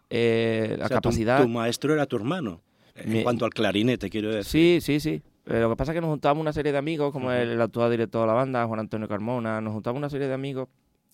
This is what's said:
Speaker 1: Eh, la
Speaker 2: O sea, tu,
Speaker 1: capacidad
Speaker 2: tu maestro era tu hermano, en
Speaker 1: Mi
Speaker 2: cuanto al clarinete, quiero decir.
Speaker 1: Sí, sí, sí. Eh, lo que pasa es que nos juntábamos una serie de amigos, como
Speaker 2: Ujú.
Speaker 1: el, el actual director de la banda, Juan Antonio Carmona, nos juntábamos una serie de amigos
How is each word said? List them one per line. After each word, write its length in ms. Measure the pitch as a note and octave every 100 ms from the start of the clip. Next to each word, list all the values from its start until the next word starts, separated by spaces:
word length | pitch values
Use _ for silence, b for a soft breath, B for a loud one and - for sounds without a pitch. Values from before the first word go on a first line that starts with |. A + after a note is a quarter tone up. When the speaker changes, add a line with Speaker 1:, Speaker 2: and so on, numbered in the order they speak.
| -
Speaker 1:
Eh, 680 | A2+ A#2 A2+ A2+ A2+ A2 -
la 80 | -
Speaker 2:
O 20 |
sea, 80 | A2+
tu, 60 |
Speaker 1:
capacidad 400 | B2 A#2 A2 C3+
Speaker 2:
tu 60 | B2
maestro 440 | A#2 A2+ A#2 C#3+
era 140 | D3+ C#3
tu 100 | A#2+
hermano, 460 | A2+ F#3 A#2+ E2+ _ b b -
en 160 | -
Speaker 1:
Mi 100 | A2
Speaker 2:
cuanto 220 | A2+ A#2+
al 80 | A2+
clarinete, 560 | - G#2 G2 A#2 A2+ G2
quiero 220 | G#2+ G#2+
decir. 480 | A2 G2 D#3 E3+ F3
Speaker 1:
Sí, 200 | - D3
sí, 0 |
sí. 220 | D3+ D#3 - _ -
Eh, 140 | A2+
lo 80 | A2+
que 60 | A2+
pasa 160 | C3
es 40 | E3
que 40 |
nos 100 | E3
juntábamos 300 | D3 C#3+ D3
una 100 | D#3
serie 200 | D3+ D3
de 60 | C#3
amigos, 340 | C#3+ D#3+ C#3+
como 140 | C#3 B2+
Speaker 2:
Ujú. 80 | B2
Speaker 1:
el, 140 | A#2+
el 100 | A#2
actual 300 | A2+ A#2+ A#2
director 320 | A#2 A2 A#2
de 40 | A2+
la 40 |
banda, 320 | A2+ C3+ B2+ A#2
Juan 140 | A2
Antonio 260 | A2 A2 G#2+
Carmona, 540 | G#2 G#2+ B2 A2+ A2
nos 140 | A2
juntábamos 240 | G#2+ A#2+ B2+
una 120 | C#3+
serie 160 | C#3+ C#3
de 60 |
amigos 340 | C3 C3+ C3 B2+ _ _ _ _